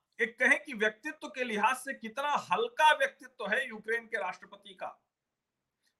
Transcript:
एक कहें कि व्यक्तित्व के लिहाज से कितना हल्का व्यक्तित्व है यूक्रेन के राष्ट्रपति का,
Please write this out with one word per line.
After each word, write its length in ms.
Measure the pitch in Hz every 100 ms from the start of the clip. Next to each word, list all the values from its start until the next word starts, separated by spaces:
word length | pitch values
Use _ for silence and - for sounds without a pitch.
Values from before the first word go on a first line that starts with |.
| _ -
एक 180 | 226 -
कहें 260 | 254 302
कि 80 | -
व्यक्तित्व 560 | 226 214 - 302 302 302
के 160 | 262
लिहाज 320 | 247 202 220 262
से 180 | 269
कितना 340 | 226 220 247 294
हल्का 640 | 247 - 190 240 - 311
व्यक्तित्व 540 | 285 269 - - - 196
है 200 | 240 262
यूक्रेन 380 | 214 220 233 220
के 120 | 220
राष्ट्रपति 560 | 180 180 185 202 202
का, 300 | 185 - - _ _ _ _ _ _ _ _ _